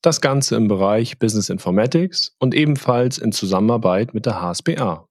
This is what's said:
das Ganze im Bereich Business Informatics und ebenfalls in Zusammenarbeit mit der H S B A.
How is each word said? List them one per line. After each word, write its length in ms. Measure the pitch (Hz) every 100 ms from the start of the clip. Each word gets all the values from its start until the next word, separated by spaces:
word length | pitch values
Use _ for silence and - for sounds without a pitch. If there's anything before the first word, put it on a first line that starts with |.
das 180 | 165 165
Ganze 360 | 139 135 135 113
im 100 | 110
Bereich 540 | 98 98 107 117 -
Business 300 | 113 107 98
Informatics 840 | 95 - 92 120 165 180 - - _
und 120 | 131
ebenfalls 680 | 120 151 139 - 123 123 117
in 120 | 113
Zusammenarbeit 840 | 101 98 92 107 120 95 92 113
mit 140 | 113 120
der 140 | 95
H 100 | 90
S 120 | 90
B 140 | - 151
A. 300 | 113 82 -